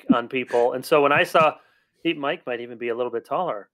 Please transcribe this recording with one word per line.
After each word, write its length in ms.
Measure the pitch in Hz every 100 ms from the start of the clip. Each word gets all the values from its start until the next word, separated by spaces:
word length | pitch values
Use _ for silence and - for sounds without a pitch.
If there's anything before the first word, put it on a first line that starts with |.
| -
on 140 | 127 117
people. 460 | 131 123 120 120
And 120 | 131 -
so 160 | 156
when 100 | 143
I 120 | 147
saw, 320 | 165 175 156 - _ _ _ _
he, 120 | 165
Mike 340 | 151 143 170 -
might 140 | 117
even 160 | 120 117
be 120 | 120
a 60 | 117
little 160 | 123
bit 140 | 117 -
taller. 440 | 151 175 107 95